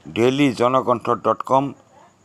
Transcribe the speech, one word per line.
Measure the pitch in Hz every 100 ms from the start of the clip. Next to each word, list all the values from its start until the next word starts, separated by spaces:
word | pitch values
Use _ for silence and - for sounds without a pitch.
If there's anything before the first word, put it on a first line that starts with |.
| 73
ডেইলি | 80 120 135 143
জনকণ্ঠ | 98 120 131 117 120 -
ডট | 117 110 110
কম। | - 131 139 - _ _ - _